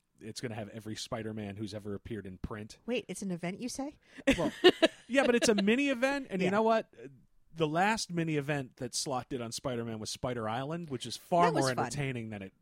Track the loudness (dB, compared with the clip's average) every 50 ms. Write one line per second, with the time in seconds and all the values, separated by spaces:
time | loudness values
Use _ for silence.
0 | _ _ _ _ -16 -12 -10 -8 -6 -6 -6 -6 -8 -8 -10 -10 -10 -8 -8 -8
1 | -8 -8 -8 -6 -6 -6 -6 -6 -6 -6 -6 -6 -8 -8 -8 -8 -8 -8 -8 -8
2 | -8 -8 -8 -8 -8 -10 -10 -10 -10 -8 -8 -10 -10 -12 -16 -14 _ -6 -6 -6
3 | -6 -8 -10 -8 -6 -6 -6 -4 -6 -6 -6 -6 -8 -8 -6 -8 -8 -10 -10 -16
4 | _ _ -20 -2 2 2 2 2 2 -2 0 6 6 6 8 8 4 2 2 -4
5 | -8 0 2 4 4 6 4 4 4 4 4 4 6 4 4 4 4 2 2 2
6 | 2 0 0 0 -2 -4 -2 0 2 4 4 4 4 4 4 2 2 -2 -10 -16
7 | -16 -16 -16 -20 -20 _ _ -20 _ _ -2 -2 0 2 2 2 4 4 2 0
8 | -2 -2 -2 0 0 2 0 0 0 0 -2 -2 -2 -6 -8 -8 -8 -4 -4 -4
9 | -2 -2 -2 -4 -2 -4 -6 -6 -4 -6 -6 -6 -4 -2 -2 -2 -2 -4 -4 -6
10 | -6 -8 -6 -4 -4 -4 -2 -2 -2 -2 -2 -2 -2 -4 -6 -6 -6 -6 -6 -6
11 | -6 -8 -10 -10 -4 2 4 6 6 6 6 4 2 2 2 0 -2 -2 -2 -2
12 | -2 -2 -2 -4 -6 -6 -8 -8 -8 -10 -12 _